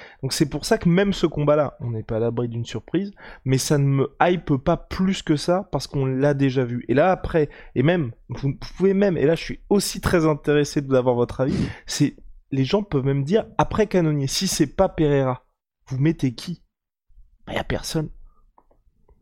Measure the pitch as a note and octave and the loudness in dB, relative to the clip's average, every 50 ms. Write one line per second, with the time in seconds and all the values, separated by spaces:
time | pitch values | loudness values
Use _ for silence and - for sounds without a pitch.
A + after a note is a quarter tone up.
0 | - - - _ - C3+ - - E3 C#3 - D3 - - A3+ A3 - E3+ E3+ F#3 | -20 -20 -14 _ -8 -6 -2 0 0 0 -2 -4 -2 0 0 2 2 4 4 4
1 | G3+ G3+ F#3 - - D#3+ - D3 D3 D3 D3+ D3+ C#3+ A#2+ - - - A#2+ A#2 A2 | 4 2 0 0 -2 -2 -2 0 0 2 2 2 2 0 -4 -8 -8 -8 -6 -6
2 | G#2+ - A#2 A2 A#2 A#2 A#2 A#2+ A#2+ A#2+ A2+ A#2 A2+ - - A2+ - - - E3+ | -6 -4 -4 -2 -2 -2 -2 -2 -4 -4 -6 -6 -8 -8 -8 -10 -8 -4 -4 -2
3 | G3+ G3+ - - - - - - - B2+ C3 B2+ - - D#3 C#3+ C#3 C#3 C#3 C3+ | -2 -4 -8 -14 -20 -20 -20 -8 -2 0 0 0 2 2 2 2 2 2 2 2
4 | B2+ - - - D3+ F3+ F#3 F3 - - D3 C3 - F3+ E3+ D#3+ - - - - | 0 -2 0 2 2 2 2 0 0 0 -2 0 2 0 0 -2 -2 -6 -4 -2
5 | F#3+ F#3+ F#3+ - - - D#3 C#3+ - - F3 F#3 G#3 - - C#3 - - - C#3+ | -2 0 -2 -2 -2 -2 -2 0 0 0 0 0 -2 -4 -6 -6 -6 -6 -4 -2
6 | C3+ C3 C3 C3 C#3 D3 C#3+ C3+ C#3 C3+ B2 C3+ B2+ A#2+ A#2+ A#2+ - - A2+ C3+ | -2 -2 0 0 2 2 2 2 2 0 2 0 -2 -2 -4 -6 -2 0 2 4
7 | D#3+ F#3 F#3 F3+ - - - E3 D3+ - - - - - - A#2+ B2 D#3 F3+ F3+ | 4 4 2 0 -2 -2 0 0 0 0 -4 -10 -20 -6 -2 0 2 2 2 2
8 | D3 A#2 A#2 - _ - B2 - - C#3 - - - - - - F3+ G3 F#3+ G3 | 0 -4 -6 -12 _ -14 -10 -6 -4 -4 -4 -4 -8 -14 -4 0 2 2 4 4
9 | G3+ G3+ E3+ - C3+ D3 E3 - - - A#2+ - - - G3+ G3+ - - - F#3+ | 2 2 2 2 2 2 2 0 -2 -6 -10 -12 -2 0 2 2 2 0 -4 -4
10 | - - - F3 D#3+ D#3+ D3+ C#3+ - D3+ D3 D3 C#3+ C#3+ - D3+ C#3 C3+ C3 B2+ | -2 2 2 4 4 2 2 0 0 0 2 2 2 0 -2 -4 -2 2 2 2
11 | B2 C3 B2 A#2+ A#2+ A#2 - - C3 C3+ - - - - - - - - - - | 4 2 2 2 0 0 0 -2 -2 -2 0 -2 -2 -4 -6 -10 -12 -8 -2 0
12 | D3 B2+ - - - - - - - _ C3+ C3+ C3 C3 - G#3 G#3 - - C#3 | 0 0 0 -4 -14 -20 -20 -20 -10 _ -2 -2 0 2 0 0 0 -2 -2 -2
13 | B2+ C#3 C#3 C#3 C#3 C#3+ G3 A3 A3 - - - D3+ - - - G#3+ G#3 - F#3 | 0 0 0 0 0 0 0 0 0 -2 -2 -2 -2 0 0 0 0 2 2 2
14 | E3+ D#3 D3+ C#3+ C3+ C3+ - - G3 F#3 - - E3 - - - F#3+ F3+ - - | 2 2 0 0 -2 -2 -2 -4 -4 -2 0 0 0 0 0 0 0 0 0 0
15 | D#3+ D3 C#3+ C#3 C3+ C3 B2 - - _ _ _ _ _ _ _ _ - C3 B2+ | 0 2 2 2 2 0 -2 -6 -8 _ _ _ _ _ _ _ _ -8 -4 0
16 | C#3 D#3+ D#3+ - - C3 A#2 - - - E3+ - _ _ _ _ _ _ _ _ | 0 0 0 0 -2 -4 -4 -4 -8 -12 -12 -12 _ _ _ _ _ _ _ _
17 | _ _ - - - - _ _ _ - - - - - - - - - - D#3+ | _ _ -20 -20 -20 -20 _ _ _ -8 -8 -6 -4 -4 -4 -6 -6 -4 -4 -4
18 | D3+ - - - - - - _ _ _ _ _ _ _ _ _ _ _ _ _ | -4 -6 -8 -16 -20 -20 -20 _ _ _ _ _ _ _ _ _ _ _ _ _
19 | _ _ _ _ | _ _ _ _